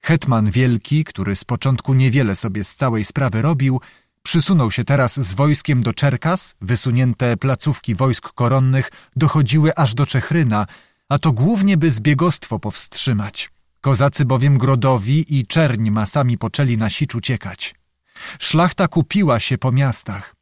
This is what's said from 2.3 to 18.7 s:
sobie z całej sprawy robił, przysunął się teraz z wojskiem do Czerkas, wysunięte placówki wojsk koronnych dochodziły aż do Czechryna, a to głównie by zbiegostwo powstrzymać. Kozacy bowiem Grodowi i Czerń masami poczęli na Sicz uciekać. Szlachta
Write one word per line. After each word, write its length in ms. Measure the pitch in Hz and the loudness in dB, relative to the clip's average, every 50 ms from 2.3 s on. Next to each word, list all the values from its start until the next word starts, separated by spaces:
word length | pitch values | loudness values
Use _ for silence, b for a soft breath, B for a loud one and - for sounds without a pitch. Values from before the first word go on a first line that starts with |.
| 98 | 0
sobie 280 | - - 113 95 104 98 | -2 -4 -6 -4 -4 -6
z 100 | - - | -6 -6
całej 300 | - 143 131 113 110 107 | -2 -2 0 0 0 -2
sprawy 380 | - - - 139 127 95 110 110 | -2 -2 -2 -2 0 0 0 0
robił, 380 | 151 165 135 131 135 127 127 B B B B B B B _ _ | 0 0 2 0 0 0 -2 B B B B B B B _ _
przysunął 480 | - - 170 151 - 196 170 127 110 | -2 0 0 2 2 2 2 2 2
się 140 | - - 117 | 0 -2 -2
teraz 360 | - 139 139 131 120 - - | 0 2 2 2 0 0 -2
z 140 | 131 92 95 | -4 -4 -2
wojskiem 480 | 98 139 147 151 - - - 147 123 117 | 0 2 2 2 0 0 0 0 0 0
do 120 | 117 113 | 0 -2
Czerkas, 600 | - - 143 - 120 - 160 180 190 - - - _ | 0 0 0 0 0 -2 -2 -2 -2 -4 -6 -8 _
wysunięte 760 | 107 92 120 110 - 127 117 123 131 127 113 _ 131 120 120 | -4 -4 -2 -2 0 0 0 2 2 0 0 _ 0 -2 -2
placówki 580 | - - 135 131 - - 151 143 - - - 113 | 0 0 -2 -2 -2 -2 -4 -4 -4 -4 -6 -2
wojsk 380 | 87 131 131 123 - - - - | 0 0 0 0 -2 -6 -12 -6
koronnych 580 | - 123 117 131 135 131 131 131 135 - - B B B B B | -2 0 2 2 2 2 2 2 0 -2 -4 B B B B B
dochodziły 600 | 131 160 151 - 156 143 107 123 160 151 160 - | 0 0 2 2 2 0 2 2 2 2 2 2
aż 180 | - 156 117 110 | 2 0 0 0
do 120 | 120 143 | -2 -2
Czechryna, 600 | - - 131 - - 151 170 156 117 107 104 104 B B B B B B B B _ | 0 0 -4 -2 0 0 0 0 2 0 -2 -2 B B B B B B B B _
a 100 | 139 143 | -4 0
to 140 | - 165 131 | 0 0 0
głównie 440 | 110 127 180 240 202 196 196 196 | 2 2 2 2 2 2 2 2
by 140 | 160 143 165 | 4 2 2
zbiegostwo 680 | 131 107 107 151 147 139 170 175 - - - - 117 104 | 0 2 2 2 2 2 2 0 0 -2 -4 -6 -8 -6
powstrzymać. 920 | - 107 95 - - - - - - 135 117 104 104 95 - - - - _ _ _ _ _ _ | -6 -6 -8 -8 -10 -8 -6 -4 -2 0 0 -2 -2 -4 -8 -10 -12 -12 _ _ _ _ _ _
Kozacy 440 | - 139 139 104 135 143 - - 147 | -2 0 2 2 2 0 2 0 0
bowiem 340 | 120 131 123 123 143 143 131 | 0 2 2 4 4 4 4
Grodowi 800 | 120 127 135 127 110 135 131 120 98 113 139 156 156 - 151 135 | 4 2 2 2 2 2 2 0 0 0 0 0 0 0 -2 -2
i 80 | 120 | -2
Czerń 440 | - - 165 160 143 117 104 113 110 | 0 2 2 2 2 2 0 0 0
masami 480 | 104 110 107 - - 151 135 123 117 101 | 0 0 -2 -2 -2 0 0 0 0 -2
poczęli 400 | - 110 - - 143 131 120 110 | -4 -4 -2 0 0 0 0 0
na 120 | 110 107 | 0 -2
Sicz 240 | - - 151 143 - | 0 -2 -4 -4 -4
uciekać. 600 | 120 - - 127 107 - 98 92 - - - - _ _ _ _ _ _ B B B B B B B | -6 -4 -4 -6 -6 -6 -12 -12 -10 -12 -12 -12 _ _ _ _ _ _ B B B B B B B
Szlachta 500 | - - - 156 170 180 | -4 0 2 2 2 2